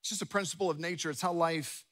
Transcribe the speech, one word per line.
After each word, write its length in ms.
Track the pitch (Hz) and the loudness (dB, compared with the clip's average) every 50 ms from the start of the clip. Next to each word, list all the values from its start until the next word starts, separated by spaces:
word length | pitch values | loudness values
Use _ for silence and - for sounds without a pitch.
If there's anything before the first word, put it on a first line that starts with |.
| _ | _
It's 40 | - | -4
just 120 | 220 190 202 | -4 -4 -4
a 40 | |
principle 440 | - - 202 196 170 - 170 196 180 | 0 0 0 0 0 -2 0 2 0
of 80 | 156 147 | 2 0
nature. 320 | 165 170 180 151 - 165 | 0 -4 -2 -2 -2 -4
It's 100 | 147 - | -2 0
how 120 | - 180 175 | 0 0 4
life 520 | 170 170 165 165 160 143 - - - - _ | 4 4 4 4 0 -2 -4 -8 -10 -14 _